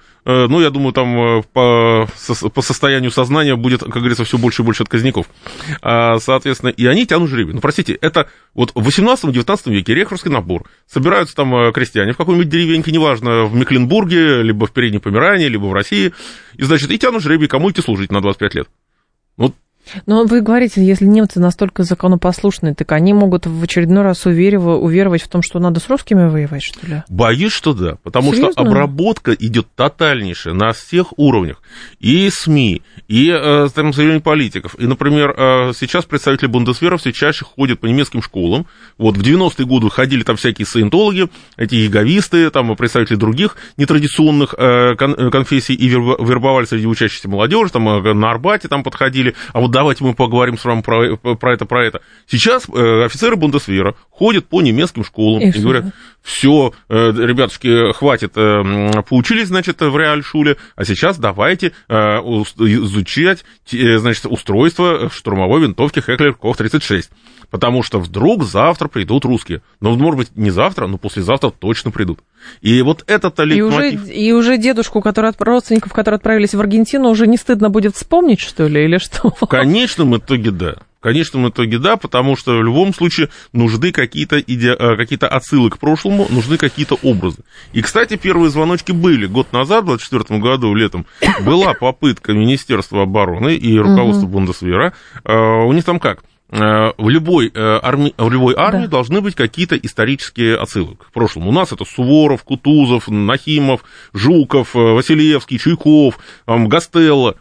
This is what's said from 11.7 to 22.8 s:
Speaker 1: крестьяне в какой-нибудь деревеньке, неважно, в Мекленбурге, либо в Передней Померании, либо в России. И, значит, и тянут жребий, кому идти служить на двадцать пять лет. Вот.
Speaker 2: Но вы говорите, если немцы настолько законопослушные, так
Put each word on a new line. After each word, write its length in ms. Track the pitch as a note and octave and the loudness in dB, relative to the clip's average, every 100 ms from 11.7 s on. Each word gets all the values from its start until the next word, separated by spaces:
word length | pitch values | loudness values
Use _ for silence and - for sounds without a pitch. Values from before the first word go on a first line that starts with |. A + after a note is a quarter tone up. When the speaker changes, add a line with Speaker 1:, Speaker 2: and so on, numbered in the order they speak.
Speaker 1:
крестьяне 400 | A2+ B2+ A2 G2+ | 0 -2 -2 -2
в 40 | B2+ | -2
какой-нибудь 320 | F3 F3 E3 | 0 0 2
деревеньке, 440 | E3 E3 E3 E3 | 0 0 0 0
неважно, 520 | D#3+ D#3 A#2+ A#2+ A#2 G#2+ | 0 0 0 0 0 0
в 80 | A#2 | 0
Мекленбурге, 840 | B2+ C3 B2 G3 G3 F3 D#3+ B2+ | 2 2 2 2 2 2 2 2
либо 240 | A2+ G#2 G#2+ | 0 0 -2
в 40 | |
Передней 280 | - A#2+ G2+ | -2 -2 -2
Померании, 480 | G#2 G2+ E3 G3 D3+ | -2 0 2 2 0
либо 160 | A2 G2+ | -2 -2
в 60 | |
России. 400 | G2 - G#3 F#3 E3+ - - - - | -4 -2 -2 -2 -4 -16 -20 -20 -6
И, 60 | |
значит, 280 | C3 D#3 C#3 | 0 0 0
и 60 | G#3+ | 0
тянут 240 | C4+ A3+ | 0 0
жребий, 260 | D3+ D#3+ D3+ | 0 0 0
кому 220 | C3 F3+ | 0 0
идти 100 | F#3 | -2
служить 300 | E3 G2+ G2 | -2 -4 -2
на 80 | G2+ | -2
двадцать 180 | G2 G2 | -2 -2
пять 160 | G#2 | -4
лет. 140 | - - _ _ _ _ _ _ - | -4 -8 _ _ _ _ _ _ -4
Вот. 180 | C3 - _ _ - G3 - | -4 -4 _ _ -20 -12 -2
Speaker 2:
Но 160 | G#3+ A#3 | 2 2
вы 160 | A#3+ | 2
говорите, 380 | G#3+ A#3 B3 G3 F#3+ | 2 2 2 2 2
если 180 | F#3+ G3 | 4 4
немцы 340 | G#3+ G#3+ - | 4 2 2
настолько 420 | F3 - G3 - | 0 0 -4 -2
законопослушные, 920 | F3 F3+ F#3 F3+ F3+ F3 G3+ - D#3+ | -2 0 2 2 0 0 -2 -2 -4
так 200 | D3 | -4